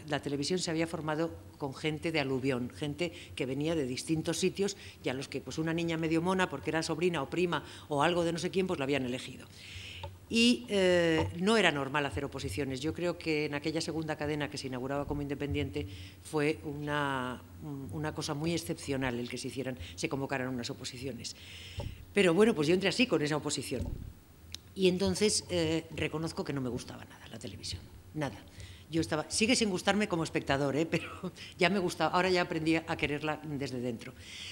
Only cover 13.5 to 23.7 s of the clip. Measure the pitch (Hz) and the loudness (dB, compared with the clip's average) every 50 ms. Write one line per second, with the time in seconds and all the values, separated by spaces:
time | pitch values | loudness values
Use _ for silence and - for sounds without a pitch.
13.5 | 143 143 - 160 147 165 156 - 147 160 160 156 151 - 151 147 151 151 143 131 | -2 -2 -2 -2 -2 -2 -2 -2 -2 -2 -2 -2 -4 -2 -2 -2 -2 -2 -2 -4
14.5 | - 131 - 127 131 123 127 135 139 143 143 - 147 147 143 139 139 127 147 139 | -4 -6 -6 -6 -6 -4 -4 -2 -2 -2 -2 -2 -2 -4 -4 -4 -4 -4 -4 -2
15.5 | 143 147 143 139 - 151 147 - - - - - - - - - 156 156 147 151 | -2 -2 -2 -2 -4 -6 -6 -6 -8 -12 -14 -14 -16 -18 -10 -4 0 2 2 2
16.5 | 160 156 - 156 143 147 147 147 147 147 143 139 139 131 123 127 123 - - - | 2 0 -4 -8 -6 -6 -4 -2 0 0 0 0 0 -2 -2 -4 -6 -8 -10 -16
17.5 | - - 156 151 143 139 135 - 160 156 151 156 151 160 147 - 151 143 156 170 | -16 -14 -10 -10 -8 -8 -8 -8 -6 -4 -4 -4 -4 -4 -4 -4 -2 -2 0 0
18.5 | 170 160 - - 165 - - - 139 131 135 127 120 120 123 120 127 123 - 127 | 0 0 -2 -4 -6 -4 -4 -2 -2 0 0 0 0 -2 -4 -4 -6 -6 -6 -6
19.5 | 110 131 127 127 123 123 - - - - - - 147 135 139 131 139 131 127 131 | -6 -4 -4 -4 -6 -8 -8 -12 -6 -4 -4 -2 -2 -2 -2 -2 -2 -2 -2 -2
20.5 | 131 123 117 135 135 - 131 - - 120 127 139 123 117 - - - - - - | -2 -4 -4 -6 -8 -8 -10 -10 -10 -8 -8 -8 -8 -8 -8 -10 -12 -12 -16 -16
21.5 | - - - - - - - - - - - - - 202 196 175 165 185 214 233 | -16 -16 -14 -12 -8 -8 -8 -8 -8 -10 -12 0 4 6 8 8 8 8 8 8
22.5 | 220 151 147 151 175 190 190 185 - - 165 - 175 151 147 147 156 147 - 151 | 8 6 4 4 4 6 4 4 4 4 4 6 6 4 4 4 2 0 0 0
23.5 | 143 143 123 - | -2 -2 -2 -2